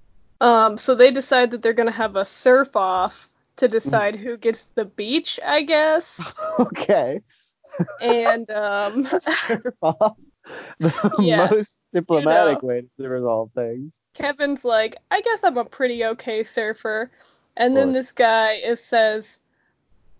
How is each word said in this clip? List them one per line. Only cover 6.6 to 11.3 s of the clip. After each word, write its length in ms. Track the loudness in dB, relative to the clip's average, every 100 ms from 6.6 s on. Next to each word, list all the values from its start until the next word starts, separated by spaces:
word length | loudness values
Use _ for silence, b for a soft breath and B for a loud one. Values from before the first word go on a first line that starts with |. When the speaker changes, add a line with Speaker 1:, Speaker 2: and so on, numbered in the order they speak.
| -2 -2 0 0 0 -6 _ b b _ _ -8 -8 -4
Speaker 1:
And, 500 | 0 0 2 -2 -2
um, 560 | -6 -4 -2 -4 -4 -4
Speaker 2:
<laughs> 120 | -4
Surf 540 | -2 -4 -4 -6 -6 -4
off. 340 | -4 0 -2 -2 _ _ B B B B
The 340 | -2 0 -2 2
Speaker 1:
Yeah, 300 | 2